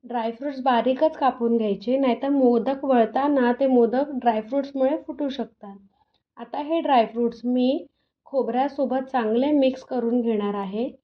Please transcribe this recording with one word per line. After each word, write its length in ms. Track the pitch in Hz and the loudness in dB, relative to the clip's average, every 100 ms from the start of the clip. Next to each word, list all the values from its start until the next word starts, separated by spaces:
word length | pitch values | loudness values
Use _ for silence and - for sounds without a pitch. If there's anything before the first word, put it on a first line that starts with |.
ड्रायफ्रुट्स 560 | 240 247 226 226 285 262 | -6 -6 -4 -6 -8 -4
बारीकच 560 | 262 233 233 262 311 311 | 0 2 2 2 0 2
कापून 400 | 269 247 233 233 | -2 0 0 2
घ्यायचे, 400 | 214 196 240 262 | 0 -2 -2 0
नाहीतर 320 | 262 233 277 | 0 0 0
मोदक 560 | 285 254 240 226 269 | 4 4 4 0 -4
वळताना 680 | 277 247 220 240 285 285 240 247 | 2 2 4 0 0 2 2 2
ते 60 | 269 | 4
मोदक 440 | 247 233 240 285 | 4 4 2 -2
ड्रायफ्रुट्समुळे 840 | 262 240 220 214 277 277 269 262 311 - | 0 0 0 -2 -4 -4 -2 0 0 -6
फुटू 220 | 294 285 | -6 -6
शकतात. 480 | 254 220 _ 202 196 _ _ _ _ _ - | -6 -10 _ -20 -20 _ _ _ _ _ -20
आता 240 | 233 277 | -10 -8
हे 180 | 294 330 | -2 -2
ड्रायफ्रुट्स 600 | 302 262 220 226 240 233 240 | 4 4 4 0 -4 -2 -2
मी 400 | 247 247 302 - _ _ _ _ | 0 0 0 -6 _ _ _ _
खोबऱ्यासोबत 760 | 269 220 240 277 285 262 262 262 | -4 -2 -2 -2 -2 -2 -2 -2
चांगले 380 | 262 214 233 277 | -4 0 0 2
मिक्स 300 | 294 262 262 | 4 2 0
करून 360 | - 254 233 247 | -6 -4 0 0
घेणार 340 | 226 214 202 | 0 -2 -2
आहे 340 | 202 190 208 262 - | -4 -6 -6 -6 -8